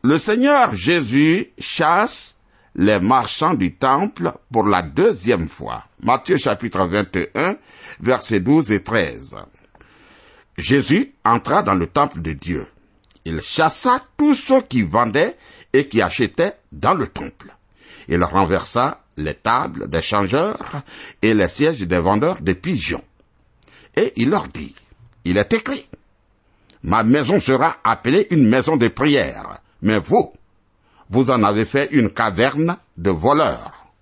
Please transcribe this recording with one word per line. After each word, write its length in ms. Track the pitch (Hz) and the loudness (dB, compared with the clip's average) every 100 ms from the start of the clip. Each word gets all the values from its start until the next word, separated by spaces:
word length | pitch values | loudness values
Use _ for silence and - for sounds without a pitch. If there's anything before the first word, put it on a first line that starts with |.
le 140 | 123 151 | 2 0
Seigneur 580 | - 220 269 285 240 95 | 2 2 4 4 2 0
Jésus 760 | 98 170 123 131 151 175 - - | 0 0 2 2 4 2 -2 -12
chasse 760 | - - 156 175 214 - - _ _ _ _ | -12 -2 0 2 0 -4 -12 _ _ _ _
les 280 | - 101 104 | -2 2 2
marchands 520 | 95 127 120 - 156 | 2 0 0 -2 -2
du 220 | 170 92 - | 0 -2 -2
temple 560 | 135 135 202 - 170 - _ | 0 0 -2 -4 -6 -6 _
pour 140 | 113 | -2
la 180 | 104 95 | 2 0
deuxième 680 | 82 71 208 117 98 104 78 | 0 0 0 0 -2 -2 -2
fois. 340 | - 57 58 - _ | -10 -12 -12 -14 _
Matthieu 360 | - 131 - 147 | -2 0 0 -2
chapitre 480 | 131 104 117 92 92 | 0 -2 -4 -2 0
vingt 280 | 101 101 95 | 0 -2 -4
et 120 | - - | -4 -4
un, 220 | 170 - _ - - - | -4 -4 _ -20 -20 -8
versets 400 | 110 127 - 107 | -2 -2 0 -2
douze 320 | 92 151 131 | 2 2 2
et 100 | 104 | -2
treize. 540 | - 113 80 58 - 50 50 _ _ _ _ _ _ _ _ _ _ - | 0 -2 -2 -6 -18 -20 -20 _ _ _ _ _ _ _ _ _ _ -12
Jésus 560 | 85 135 - 165 269 _ 110 | 0 0 2 0 0 _ 0
entra 380 | 117 - 156 | 0 2 0
dans 120 | 202 95 | 2 0
le 120 | 82 | 0
temple 340 | - 143 - | 0 -2 -2
de 100 | 80 | -8
Dieu. 340 | 73 82 78 - _ _ _ _ _ 82 | -8 -6 -8 -8 _ _ _ _ _ -8
Il 160 | 82 | -8
chassa 580 | - - 165 - 254 247 - - | -6 -2 -2 0 0 0 -2 -2
tous 200 | 294 285 | 2 2
ceux 260 | - 262 | 4 2
qui 220 | 254 127 | 2 -2
vendaient 540 | 92 95 120 139 190 - - - - | 0 0 2 2 0 -2 -20 -20 0
et 160 | 135 143 | 0 2
qui 120 | 110 | 0
achetaient 540 | 90 - 113 - 208 - _ | 0 0 -2 0 -4 -4 _
dans 220 | 73 - | -4 0
le 140 | 180 - | 0 -2
temple. 460 | - - _ - _ _ _ - - - | -8 -14 _ -20 _ _ _ -20 -20 -4
Il 160 | 87 | -2
renversa 800 | 87 92 87 92 - 117 131 - _ - | 0 0 0 0 -2 -2 -2 -4 _ -10
les 160 | 76 | -8
tables 560 | 73 107 123 - - - | -6 -2 -2 -2 -8 -6
des 120 | 80 | -4
changeurs 800 | - 104 98 127 190 - - 147 - - - - | -2 -2 0 -2 -2 -6 -12 -14 -14 -20 -20 -2
et 120 | 110 | 2
les 160 | 110 90 | 2 2
sièges 320 | - 151 147 | 0 0 0
des 180 | 90 87 | -2 0
vendeurs 420 | 85 104 151 - | 2 2 0 -2
de 120 | 80 | -4
pigeons. 500 | 90 170 156 - - - _ _ _ _ _ _ _ _ - | -4 -4 -4 -4 -8 -10 _ _ _ _ _ _ _ _ -2
Et 180 | 208 - | -2 0
il 140 | 117 | 0
leur 180 | 180 - | 0 -4
dit, « 260 | - 71 - _ _ - _ 87 | -14 -14 -18 _ _ -20 _ -2
Il 120 | 92 | 0
est 160 | - | 2
écrit, 340 | 226 233 277 - - _ _ _ _ _ _ _ _ | 0 -2 -8 -10 -20 _ _ _ _ _ _ _ _
ma 200 | - 107 | -2 0
maison 360 | 110 143 131 196 | 4 2 2 0
sera 360 | - 131 156 - | 2 2 0 0
appelée 420 | - 113 120 165 - | -2 -2 0 0 2
une 160 | 165 117 | 2 4
maison 300 | 131 127 160 | 4 2 2
de 100 | - | 0
prière, 720 | - 147 143 73 - - - _ _ | 2 2 2 0 -6 -16 -18 _ _
mais 180 | 101 107 | 0 0
vous, 340 | 80 208 - - _ _ _ _ _ _ _ | 2 2 2 -6 _ _ _ _ _ _ _
vous 200 | 107 131 | 0 2
en 140 | 127 | 4
avez 220 | 104 104 113 | 2 2 0
fait 240 | 139 143 | 0 0
une 180 | 147 107 | 2 0
caverne 680 | - 113 87 131 143 165 175 _ - | 0 -2 2 0 2 -2 -4 _ -6
de 140 | 90 | -2
voleurs. » 800 | 85 98 143 139 - - - - _ | 0 0 2 0 -2 -12 -20 -20 _